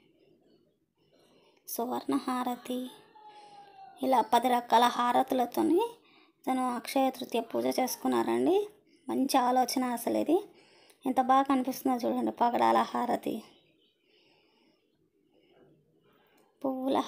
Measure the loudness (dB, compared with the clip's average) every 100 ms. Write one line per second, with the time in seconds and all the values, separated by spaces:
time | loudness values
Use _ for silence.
0 | _ _ _ _ _ _ _ _ _ _
1 | _ _ _ _ _ _ -12 -8 -6 -6
2 | -4 -4 -2 -4 -4 -8 -8 -8 -10 -16
3 | -20 -20 -20 -20 -20 -20 -20 -20 -20 -4
4 | 2 2 4 2 2 0 4 4 4 2
5 | 0 0 0 0 0 0 2 2 0 -6
6 | _ _ _ _ -4 -2 -2 -4 -2 0
7 | 0 0 -4 -4 -2 -2 0 0 -2 -2
8 | -2 0 0 2 2 2 0 -8 _ _
9 | -6 -2 0 2 2 2 2 -2 -2 -4
10 | -2 -2 2 0 -2 -14 _ _ _ _
11 | -2 0 4 4 4 0 0 -2 -2 0
12 | 0 -2 -2 0 0 2 4 4 0 -2
13 | -2 -2 -4 -8 -10 _ _ _ _ _
14 | _ _ _ _ _ _ _ _ _ _
15 | _ _ _ _ _ _ _ _ _ _
16 | _ _ _ _ _ _ -6 -4 -2 -2